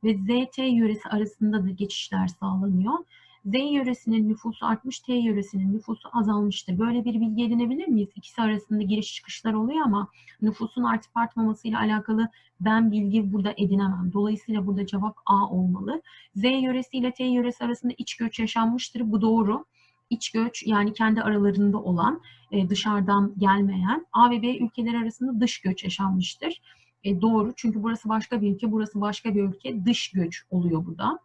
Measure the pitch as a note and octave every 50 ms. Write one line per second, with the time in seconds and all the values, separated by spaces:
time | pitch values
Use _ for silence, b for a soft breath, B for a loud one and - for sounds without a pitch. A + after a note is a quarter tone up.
0 | - G#3+ A3 G3 F#3+ F#3+ A#3+ B3 B3+ B3+ - - C4 C4 B3 A#3 A3+ G#3+ G#3+ G#3
1 | - - A3 G#3 G#3+ G3+ - _ G#3+ G#3+ G#3+ G#3+ F#3 F#3+ F#3 F3+ G3+ G3 - -
2 | - - G3 F#3+ F#3+ F#3 F3+ _ - G3 F#3+ F#3+ F#3+ G3+ F#3+ F3+ F#3 G#3+ C#4 E4+
3 | E4+ b b b b b b b b G3+ G3 B3+ C4+ D4 D4 C#4+ C4+ B3 B3 -
4 | - A3+ A3 A3+ G#3+ G#3+ G#3+ A3 - A3+ A3 - - A3+ A3+ A3 _ B3+ B3+ -
5 | _ - B3+ B3 A#3 A3+ G#3+ G3+ G3+ G3+ - G3 F#3+ F#3+ G3 A3 A3 - A3+ -
6 | _ - - A#3+ G#3+ G3+ G#3+ G#3 G#3 G#3 G3+ - - - F3+ F3+ A3 A#3 A#3+ A#3+
7 | A3 A#3+ A3 A3 A3+ A3+ A3 G#3+ A#3+ A3+ A#3 A#3 A#3+ A#3 B3+ D4 F4 F#4+ C4 G#3+
8 | G3+ G3+ _ - - - - - A#3 A3 G#3+ G3+ G#3 _ G#3+ G#3+ G#3+ F#3+ G#3+ G#3+
9 | G#3 - - - - - - - - A3+ A3 G#3+ A3 A#3 C#4+ D#4 D#4 C4 G3+ G3+
10 | G3+ - B B B B B B - G#3+ G#3+ - A3+ A3 - - A#3+ A#3+ A3+ A3+
11 | - _ _ A#3+ A#3 A3+ - A#3 A3+ A3 G#3+ G#3+ _ A3 G#3+ A3 A3 G#3+ G#3+ G#3+
12 | G#3 - A3 A3 A3+ A3+ b b b b b _ F3+ G#3+ A3 A3+ A3+ A3+ G#3 G#3+
13 | G3+ G3+ G3 A3+ G#3+ G3 F#3+ G#3+ F#3+ G#3 G#3 - G#3 G3 G3 G3 G3+ F#3+ F#3+ F3+
14 | F3+ F3+ F3 G3+ G3+ G#3+ G#3+ G#3 - - A3 G#3+ F#3+ F#3+ G3+ F#3+ G3+ F#3+ - G3
15 | G3 G#3+ - - _ - - G3 G3 - - F#3 F#3 F#3 F3+ F#3 G3 G3+ C4 E4
16 | B B B B B B B G3 G3 B3 C4 C4+ C4 B3+ B3+ B3+ C4 - - C4
17 | B3 B3+ B3 - B3+ B3+ B3 B3 A#3+ B3 A#3+ - B3 A#3+ A#3+ - - B3 - -
18 | A3+ - - - A#3 A3+ - - A3+ A3 - A#3 A3+ A3+ A#3 B3 B3 - _ A#3
19 | B3 A3 G#3 G#3+ F#3+ A3 A3+ A3+ A3 G3 G#3+ C#4 D#4+ _ b b b b b b
20 | _ _ A#3+ A3+ - - - A3+ A3+ A#3+ A#3+ - - - A3 G3+ G3+ G#3 G#3 -
21 | A3 A3 A3 A3 - G#3 G#3+ G#3 G3+ G3+ G3 F#3 G3+ G3+ G3+ G#3+ - F#3 F3+ E3+
22 | - G#3+ D4 E4 B B B B B B - G#3 F#3+ F3 G3+ G3 - A3 G#3 G3+
23 | G3 F#3 G3+ G3+ G3+ G3 G3+ G3+ F#3+ G3 F#3+ G3 G3+ G3 G3 F#3 F3+ F#3+ A#3+ D#4+
24 | E4 _ - A3 A#3+ A#3+ A#3+ A#3 G#3 A#3+ B3+ - B3 A3+ _ - A#3+ A3+ A#3 A#3
25 | A3+ A3+ A3 - B3 C4 B3+ A3 A#3 A#3 - - - F#3+ F#3 - - F#3+ F3+ -
26 | G3 F#3+ F#3+ F#3 F3+ - - _ - E4 E4+ - b b b b b b b _
27 | _ G3+ G3+ F3+ F#3 A3+ A3+ G#3+ G#3 A3 B3 - - A#3 G#3+ G#3+ G3+ A3+ A3+ A3+
28 | - G#3+ A3 A3 G#3+ - - A#3 G3+ G3+ G3 G3 - A3 G#3+ A3 G#3+ G#3 - G#3
29 | G3+ G#3 G#3 - - A3+ G3 G#3 G3 G3 F#3 - _ C4 B3+ A3 F3+ G#3+ A#3+ -
30 | - - - F#3 F3 E3+ F3 - - _ - F#3 F3 E3+ E3 D#3+ F3 F3 E3 E3
31 | G3 A3 D#4 F4+ _